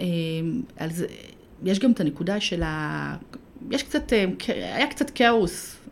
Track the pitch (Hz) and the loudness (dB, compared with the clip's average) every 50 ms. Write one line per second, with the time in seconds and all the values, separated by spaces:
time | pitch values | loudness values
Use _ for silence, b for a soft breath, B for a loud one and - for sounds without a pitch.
0 | 190 180 170 170 160 160 160 160 165 165 160 165 - - - - 160 160 165 170 | -2 0 0 0 0 0 -2 -2 -2 -2 -2 -2 -4 -6 -8 -6 -6 -4 -4 -4
1 | - - - 55 - - - - - - - - - 185 196 196 269 254 226 - | -6 -6 -6 -12 -18 -20 -20 -20 -20 -20 -12 -4 0 0 2 4 6 6 6 6
2 | 170 147 147 - 170 185 202 208 - - 185 175 165 156 156 156 151 151 151 147 | 4 0 0 0 -2 -2 -2 0 0 -2 0 0 -2 -2 -2 -2 -4 -4 -4 -4
3 | 143 143 143 - - - - - - - - - - - - 285 - - - 302 | -4 -6 -8 -10 -12 -14 -18 -20 -20 -18 -18 -14 -8 -4 -2 -2 -2 0 -2 -2
4 | - - 240 214 190 185 - - - 226 - - 90 90 - - 277 302 - - | 0 4 4 4 4 2 0 -2 -2 -4 -2 -2 -4 -4 0 0 0 0 0 -2
5 | - - - - 254 240 233 226 185 175 - - - - - - - - | -2 -2 2 4 6 6 6 6 4 2 -2 -6 -12 -14 -16 -18 -20 -20